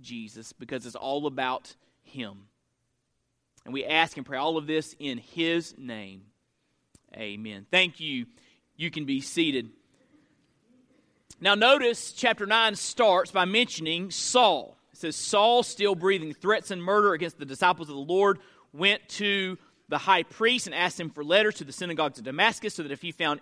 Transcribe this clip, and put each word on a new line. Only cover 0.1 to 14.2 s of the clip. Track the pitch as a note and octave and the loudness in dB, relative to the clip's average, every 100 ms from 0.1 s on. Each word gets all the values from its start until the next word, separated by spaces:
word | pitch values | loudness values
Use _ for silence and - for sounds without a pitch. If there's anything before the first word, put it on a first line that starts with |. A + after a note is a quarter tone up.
| A#2+ A2 A2 A2+ | -14 -14 -16 -20
because | - A#2 C3+ A#2+ | -16 -10 -10 -10
it's | B2+ | -10
all | C3 C#3+ D3 | -4 -2 -4
about | C3 B2+ B2+ - - _ _ | -2 -2 -4 -8 -20 _ _
him. | _ C3+ A2 G2 G#2 _ _ _ _ _ _ _ _ _ _ _ | _ -14 -14 -14 -20 _ _ _ _ _ _ _ _ _ _ _
And | B2 | -12
we | C3+ - | -8 -2
ask | D#3+ E3 D3 | 2 0 -2
and | C3 | -8
pray | C3 | -4
all | D#3 D#3+ | -2 -2
of | D3+ | -2
this | D#3 D3+ - | -2 -4 -10
in | C#3+ B2 | -8 -8
his | - E3+ E3 E3+ D#3+ - | -8 -4 0 -2 -4 -12
name. | B2+ A2 F#2+ F#2+ G#2 _ _ _ _ _ _ _ _ - | -14 -14 -14 -18 _ _ _ _ _ _ _ _ _ -12
Amen. | G#2+ G#2 A2 G2 G2 | -12 -10 -12 -14 0
Thank | F3+ F3+ - | 2 2 -2
you. | D#3 C3 A#2 _ _ _ _ - | -8 -6 -8 _ _ _ _ -10
You | D#3+ | -8
can | D#3 C#3 | -6 -4
be | C3+ | -4
seated. | C3+ - E3 C3 A2+ _ _ _ _ _ _ _ _ _ _ _ _ _ _ _ _ - | -2 -2 0 0 -6 _ _ _ _ _ _ _ _ _ _ _ _ _ _ _ _ -2
Now | F#3 G3+ | 2 6
notice | A#3+ C#4+ A#3+ A#3 - | 6 6 4 0 -6
chapter | - B3 A3 G3+ | -2 0 0 0
nine | A3+ A3+ G3+ | 2 2 0
starts | - - A3 F#3 D#3+ | -4 2 6 6 2
by | F#3+ F3+ | 0 2
mentioning | A3 B3 - D#3+ E3+ F#3+ | 2 0 -2 -6 -6 -6
Saul. | - | -6